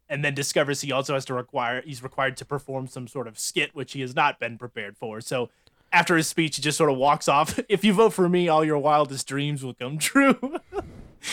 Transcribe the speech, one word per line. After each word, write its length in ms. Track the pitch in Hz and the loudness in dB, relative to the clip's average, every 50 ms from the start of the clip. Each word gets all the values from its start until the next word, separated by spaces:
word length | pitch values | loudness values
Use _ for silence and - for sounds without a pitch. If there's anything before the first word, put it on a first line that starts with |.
| _ - | _ -8
and 160 | 147 139 147 | -6 -2 -2
then 100 | 147 139 | -2 -2
discovers 480 | 139 143 - - 165 147 139 143 - - | -2 -4 -2 0 0 0 0 -2 -4 -4
he 100 | 139 127 | -4 -2
also 220 | 135 131 - 143 | -2 -2 -2 -4
has 100 | 135 131 | -4 -4
to 100 | - 131 | -4 -6
require, 480 | 123 123 _ - 135 120 117 123 127 - | -6 -6 _ -4 -4 -2 -2 -4 -6 -8
he's 200 | 160 139 120 123 | -10 -14 -14 -14
required 340 | 131 - - 135 131 131 | -12 -4 -2 -2 -2 -2
to 80 | - 127 | -6 -10
perform 420 | - 147 139 - - 135 131 131 | -8 -8 -8 -8 -8 -8 -8 -8
some 220 | 131 - 135 123 117 | -10 -12 -14 -14 -12
sort 180 | - 139 117 | -10 -10 -10
of 120 | 113 107 - | -10 -10 -8
skit, 360 | - - - 165 147 143 - | -8 -4 -2 -2 -2 -2 -4
which 200 | 143 127 - - | -10 -10 -10 -8
he 60 | 139 131 | -8 -8
has 120 | 123 127 | -4 0
not 240 | 160 147 143 131 - | 2 2 2 2 -2
been 180 | 120 117 117 107 | -8 -8 -8 -10
prepared 380 | 123 117 - 117 104 98 101 | -14 -12 -10 -10 -10 -10 -12
for. 240 | - 127 113 107 110 | -12 -12 -10 -10 -10
So 280 | 107 - 139 127 120 - _ _ _ _ _ _ _ - - | -8 -6 -4 -4 -4 -4 _ _ _ _ _ _ _ 2 4
after 240 | 175 170 - 175 | 4 4 6 4
his 120 | 160 156 - | 2 2 0
speech, 280 | - - 160 147 - | 0 0 -2 0 -2
he 60 | - 135 | -2 -2
just 160 | 151 139 - | -2 2 2
sort 120 | 165 151 | 2 2
of 60 | 135 127 | 2 2
walks 300 | 131 143 151 160 - 165 | 4 4 2 2 2 2
off. 300 | 143 143 156 - - - 240 | 4 4 2 2 -2 -6 -2
<laughs> 40 | - | 0
"If 140 | 208 175 - | 0 2 4
you 80 | 214 190 | 4 6
vote 180 | 196 226 214 - | 6 6 4 4
for 160 | - 185 175 | 4 2 2
me, 200 | 180 180 180 170 | 4 2 2 4
all 160 | 156 156 156 | 4 4 4
your 140 | 156 151 143 | 2 0 2
wildest 480 | 135 151 151 151 147 131 135 123 - | 2 4 4 4 2 0 -2 -10 -8
dreams 380 | - 135 143 143 147 147 135 135 | -6 -4 -4 -2 -2 -4 -6 -6
will 100 | 127 120 | -10 -10
come 240 | - 123 127 151 156 | -8 -8 -8 -6 -4
true." 380 | - - - 269 277 269 - - | -4 2 4 6 6 6 6 4
<laughs> 200 | 247 269 320 - _ - 370 392 - - - - - - - _ - - | 2 -6 -8 -8 _ -8 -10 -10 -10 -10 -14 -18 -20 -20 -20 _ -10 -8